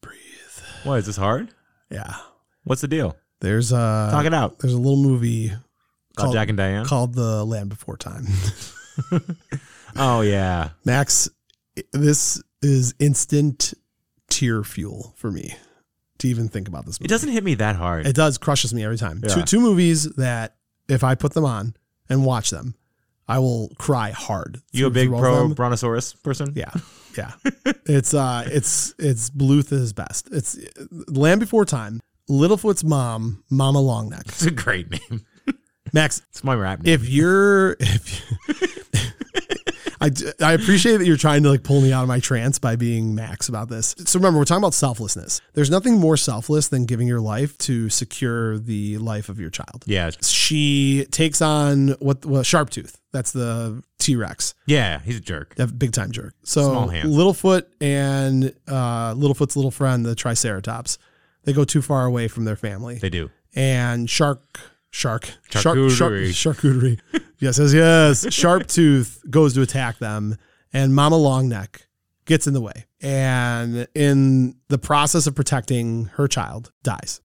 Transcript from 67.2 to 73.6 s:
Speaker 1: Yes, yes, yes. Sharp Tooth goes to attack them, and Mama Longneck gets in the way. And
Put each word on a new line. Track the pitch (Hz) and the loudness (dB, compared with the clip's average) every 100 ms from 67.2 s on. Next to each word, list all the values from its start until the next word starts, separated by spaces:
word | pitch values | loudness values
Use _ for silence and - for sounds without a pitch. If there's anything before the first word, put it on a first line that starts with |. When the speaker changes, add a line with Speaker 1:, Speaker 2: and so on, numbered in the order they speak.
| - _ | -4 _
Speaker 1:
Yes, | 135 127 | -2 4
yes, | 147 | 6
yes. | 147 165 165 156 139 - | 6 8 8 6 4 0
Sharp | - 175 180 175 | 2 4 4 2
Tooth | - 160 139 120 - - | 4 6 6 2 -8 0
goes | 135 151 | 4 4
to | 127 | 4
attack | 131 139 123 113 | 0 0 -4 -4
them, | 110 107 104 107 _ _ _ | -6 -4 -4 -6 _ _ _
and | 131 135 | 0 4
Mama | 135 147 165 | 6 6 6
Longneck | 147 131 131 113 95 - _ _ _ _ - | 4 2 0 -4 -8 -14 _ _ _ _ 0
gets | 156 147 | 0 2
in | |
the | 139 | -2
way. | 110 - - _ | -4 -12 -20 _
And | 139 135 131 127 123 120 | -4 -2 0 0 -2 -4